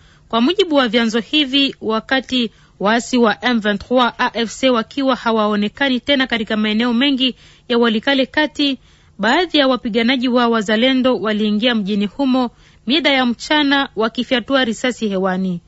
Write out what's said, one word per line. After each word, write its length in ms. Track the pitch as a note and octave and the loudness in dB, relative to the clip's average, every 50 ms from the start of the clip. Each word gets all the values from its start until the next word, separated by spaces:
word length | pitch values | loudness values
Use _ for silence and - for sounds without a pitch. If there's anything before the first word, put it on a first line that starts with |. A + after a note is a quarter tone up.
| - - - _ _ - | -20 -20 -20 _ _ -4
Kwa 120 | - A3+ | 0 0
mujibu 340 | A#3+ D4 F4+ G#4+ F#4+ E4+ D4+ | 0 2 2 0 0 2 2
wa 120 | C#4 B3+ | 2 2
vyanzo 320 | A3+ G3 A#3+ A#3 A3+ G3+ A#3+ | 2 2 0 0 0 -2 -4
hivi, 560 | - - - D4+ D4 B3+ C4 C#4 C#4 C4+ - - | -4 -2 -2 -2 0 0 0 0 0 0 -4 -6
wakati 680 | - G#3 A3 A3 A3 - C4+ C4 B3+ - B3+ B3+ A#3 G#3 - - - _ _ - | -6 -4 -4 -4 -2 -2 -2 -2 -2 -2 -4 -2 -2 -4 -6 -14 -20 _ _ -2
waasi 380 | F#3+ G3+ A3+ A#3+ A#3 - - | 0 0 0 0 -2 0 2
wa 260 | B3 A#3 G#3+ - - - | 2 2 2 2 0 -2
M 140 | B3 B3 A3+ | -2 -2 0
vingt-trois 540 | G3 G#3+ G#3 G3 - - B3 B3+ B3 A#3 - | 0 -2 -2 -2 -4 -2 0 2 2 0 0
A 140 | - B3 A#3+ - | -2 -4 -2 -2
F 180 | A3+ A#3 G3+ | -4 -6 -6
C 180 | - - - C4 | -4 0 0 2
wakiwa 460 | B3 A3+ A3 - - C#4+ C4+ C4 B3 | 2 2 -2 -4 -6 -4 -2 -2 -2
hawaonekani 840 | - - A#3 A3 A3 G#3+ G#3 G#3+ G#3 G#3 G#3 - - C#4 C#4 B3+ A#3 | 0 0 -2 0 0 0 0 0 0 -2 -2 -2 -2 -2 0 0 -2
tena 280 | - - C#4+ C4+ C4 | 0 0 0 0 0
katika 300 | - A#3 A3+ A3 - A3 | -2 -2 -4 -4 -4 -2
maeneo 360 | G#3+ G#3+ G#3+ G#3+ A3 A#3+ B3 A3+ | -2 0 0 0 0 0 0 0
mengi 420 | A#3 C4+ D4 C#4 B3 C4 B3+ - - - - - _ _ - | 0 0 0 0 0 -2 -2 -4 -6 -18 -20 -20 _ _ -2
ya 80 | A#3+ | 0
Walikale 480 | A#3 A#3+ A#3 G#3+ A3 - C#4 C#4 C4 C4 | 2 2 2 0 0 0 0 0 0 0
Kati, 520 | - - D4+ D4+ D4 - - D4 C#4 C4+ - _ - - _ _ _ _ - | 0 0 -2 -2 -2 0 -2 -2 -2 -2 -4 _ -20 -20 _ _ _ _ -2
baadhi 380 | G3 A3 C4 E4+ F#4 E4+ - | 0 2 2 2 0 2 2
ya 100 | D4 C4+ | 2 2
wapiganaji 600 | C4 C4 A#3 - A#3+ G3 A#3 A3+ A#3 C#4 B3+ A#3+ | 2 2 0 -2 -4 -2 0 0 0 0 0 0
wa 200 | B3+ A#3 B3+ A#3+ | 0 2 2 2
Wazalendo 680 | A#3 A#3 A3+ G3+ G3+ G#3+ A3 B3 C4+ C4+ B3+ A#3+ B3+ B3 F#3+ | 2 0 0 0 0 0 2 2 2 2 2 2 2 0 0
waliingia 560 | F#3+ A3 G#3+ G#3 G#3+ G#3+ G#3 G#3+ A3+ B3+ A#3+ | -2 -2 -2 0 0 0 0 0 0 0 0
mjini 300 | A3 G3 F#3+ G#3+ G3+ G#3 | 0 -2 -2 -2 -2 -2
humo 440 | G3 - - C#4 C4 B3 B3+ B3 A#3 _ _ - - - - - | -4 -2 -2 -2 0 0 0 -2 -4 _ _ -20 -20 -20 -12 -6
mida 220 | G#3+ C4+ E4+ C4 D4 | -2 -2 0 0 0
ya 160 | C#4 C4 B3+ | 2 2 0
mchana 640 | B3 A3 - - - D#4 D4+ D4 C#4 C#4+ C#4 C#4 - - | 0 -2 -4 -2 0 0 2 2 2 2 0 0 -2 -2
wakifyatua 680 | F#3+ A3 A#3 - - A#3 - C4 A#3+ G3+ - C4+ C4 C4 | -4 -4 -2 -2 -4 -4 -2 -2 -2 0 0 0 0 0
risasi 420 | A#3 G#3 - - B3+ A3+ - A3+ | 0 -2 -4 -4 -4 -4 -2 -4
hewani. 540 | G#3 G3 F#3 F#3+ F#3+ F#3 F#3 F#3+ F#3 F3 E3+ _ | -4 -2 -2 -2 -2 -2 -2 -2 -4 -4 -6 _